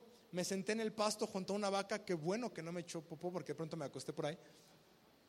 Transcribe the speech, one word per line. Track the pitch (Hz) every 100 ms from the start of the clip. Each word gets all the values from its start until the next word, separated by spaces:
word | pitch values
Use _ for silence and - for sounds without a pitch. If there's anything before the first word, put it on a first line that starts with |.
| - - -
me | 175
senté | 175 190 190
en | 220
el | 214
pasto | 214 214 214 220
junto | 196 185
a | 202
una | 202
vaca, | 196 196 214
qué | 208 170
bueno | 160 214 240
que | -
no | 160
me | 175
echó | 170 170
popó | 156 160 175
porque | 175 139
de | 143
pronto | 160 165
me | 135
acosté | 165 -
por | 156 151
ahí. | 165 - - - - - - - -